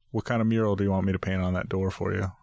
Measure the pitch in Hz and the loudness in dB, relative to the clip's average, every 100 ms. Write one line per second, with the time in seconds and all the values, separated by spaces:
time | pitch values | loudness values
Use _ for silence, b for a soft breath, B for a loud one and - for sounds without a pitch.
0 | _ 110 - 117 110 113 107 98 101 95 | _ -4 -2 0 2 2 2 2 2 2
1 | 95 95 95 95 92 90 - 92 95 - | 2 0 -2 0 0 -2 -2 -2 -2 -2
2 | 95 98 95 - | -4 -2 -4 -6